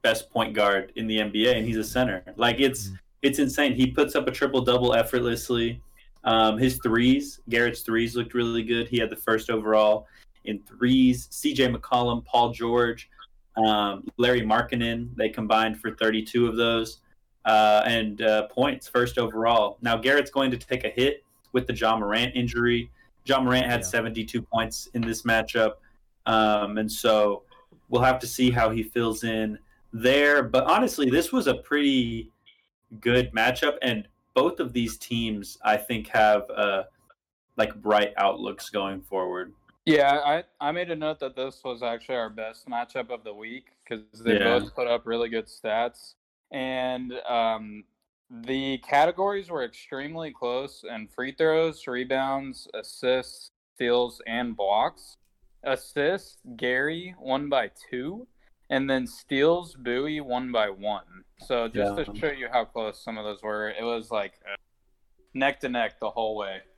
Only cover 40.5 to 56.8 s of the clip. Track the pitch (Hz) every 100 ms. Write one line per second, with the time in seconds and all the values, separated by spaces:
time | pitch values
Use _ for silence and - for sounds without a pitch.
40.5 | _ 147 170 175 156 151 156 131 127 135
41.5 | - 131 120 120 117 - 127 110 107 110
42.5 | 113 - 123 120 135 117 120 110 104 110
43.5 | 127 _ _ _ 113 107 110 113 104 98
44.5 | 120 104 - 120 120 117 117 117 113 110
45.5 | - 113 110 120 - - _ _ _ _
46.5 | 139 131 131 127 127 127 123 - 117 113
47.5 | 110 107 107 - _ _ _ _ 120 117
48.5 | 131 135 131 - 143 160 175 196 202 175
49.5 | 160 120 - - 135 147 165 160 123 120
50.5 | 123 139 - - 113 110 - 127 135 160
51.5 | 160 165 151 - 123 127 135 135 135 135
52.5 | 123 - - - - 127 127 123 - -
53.5 | _ _ _ 123 120 123 113 - 117 123
54.5 | 107 98 104 143 - - _ _ _ _
55.5 | _ 139 131 - 147 147 190 - _ 127
56.5 | 117 - 127